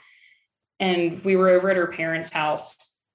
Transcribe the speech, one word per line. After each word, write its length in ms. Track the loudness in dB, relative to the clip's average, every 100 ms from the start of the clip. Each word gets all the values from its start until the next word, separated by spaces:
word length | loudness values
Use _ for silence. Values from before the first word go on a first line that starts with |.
| _ _ _ _ _ _ _ _
And 420 | 0 0 0 -2 0
we 100 | 4
were 140 | 6
over 200 | 4 4
at 60 | 0
her 120 | -2
parents' 440 | -4 -6 -4 -4
house. 720 | -4 -2 -2 -4 -4 -8 -12 _